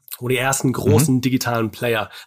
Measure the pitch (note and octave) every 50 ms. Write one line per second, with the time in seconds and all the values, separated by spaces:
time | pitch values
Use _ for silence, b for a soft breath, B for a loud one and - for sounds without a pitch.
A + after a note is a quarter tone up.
0 | _ - - - B2 A#2+ B2+ A#2+ B2+ C3+ C3+ - - C3+ B2 - - G2+ G2+ G#2
1 | C#3 D3+ C3 B2+ A#2+ C3 B2+ B2+ - B2 A#2+ A#2 A2+ A2 G2 - B2+ A#2+ A2+ A2
2 | G2+ - B B B